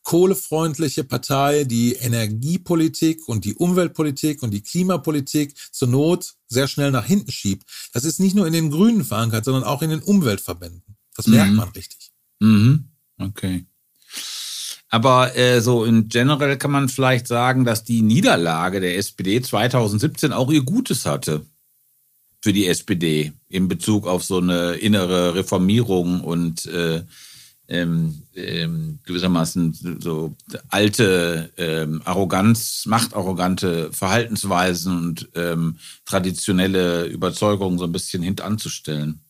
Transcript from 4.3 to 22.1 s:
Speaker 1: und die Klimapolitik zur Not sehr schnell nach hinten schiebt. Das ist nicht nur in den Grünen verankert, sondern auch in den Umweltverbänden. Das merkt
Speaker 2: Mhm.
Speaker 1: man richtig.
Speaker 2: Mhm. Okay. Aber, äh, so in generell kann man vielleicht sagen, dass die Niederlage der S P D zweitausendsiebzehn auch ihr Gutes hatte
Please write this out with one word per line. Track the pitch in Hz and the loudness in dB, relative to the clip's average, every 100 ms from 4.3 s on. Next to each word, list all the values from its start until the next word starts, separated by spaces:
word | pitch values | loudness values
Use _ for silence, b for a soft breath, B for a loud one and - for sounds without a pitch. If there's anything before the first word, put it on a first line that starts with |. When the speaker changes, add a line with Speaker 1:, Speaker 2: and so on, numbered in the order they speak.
| 147 | -2
Speaker 1:
und | 117 | -4
die | 101 | -4
Klimapolitik | - 170 185 175 160 151 135 151 147 B B | -4 -2 0 0 0 -2 0 -2 -2 B B
zur | - 123 | -2 2
Not | 131 156 180 - _ _ | 4 4 2 -4 _ _
sehr | 117 139 | -2 0
schnell | - 143 | 0 0
nach | 131 | 0
hinten | 104 202 135 | 2 0 0
schiebt. | - - - B B B | -6 -4 -4 B B B
Das | - | -4
ist | 160 156 | -4 0
nicht | 190 202 | 2 2
nur | 165 | 2
in | |
den | 165 160 | 2 0
Grünen | 151 220 226 | 4 4 4
verankert, | 147 107 117 110 | 0 -2 0 0
sondern | 131 131 | 0 0
auch | 131 135 | 0 -2
in | 160 | -2
den | 156 | -2
Umweltverbänden. | - 202 135 98 - 87 87 87 _ - _ - | 2 2 4 -2 -4 -10 -12 -16 _ -20 _ -4
Das | 110 | 4
merkt | 113 98 | 6 6
Speaker 2:
Mhm. | 107 | 4
Speaker 1:
man | 104 | 0
richtig. | - - - - _ _ _ | -10 -16 -20 -20 _ _ _
Speaker 2:
Mhm. | 107 104 117 151 - _ _ - | 4 6 6 4 0 _ _ -10
Okay. | 98 101 95 92 90 _ _ _ B B B B B B B B _ | -10 -6 -4 -4 -8 _ _ _ B B B B B B B B _
Aber, | 117 131 127 123 123 | 0 4 4 4 2
äh, | 123 123 | 4 4
so | 113 120 | 4 2
in | 113 113 107 | 4 4 4
generell | 120 127 147 143 135 | 2 2 2 0 0
kann | 143 | 0
man | 143 135 | 0 0
vielleicht | - 131 127 127 | 0 2 2 0
sagen, | 120 123 131 | 0 2 2
dass | 120 110 | 2 0
die | - 117 | 0 2
Niederlage | 110 127 240 117 85 80 90 95 | 4 4 4 2 2 0 -2 -2
der | 90 90 | -2 -2
S | 101 | -4
P | - | -4
D | 92 113 | 0 0
zweitausendsiebzehn | 127 104 123 127 107 104 - - 151 | 0 -2 0 2 0 0 -2 0 -2
auch | 98 131 | 0 2
ihr | 156 | 2
Gutes | 127 220 262 - - | 2 -2 -2 -4 -2
hatte | 69 - 78 - _ _ _ _ _ _ | -4 -2 -4 -6 _ _ _ _ _ _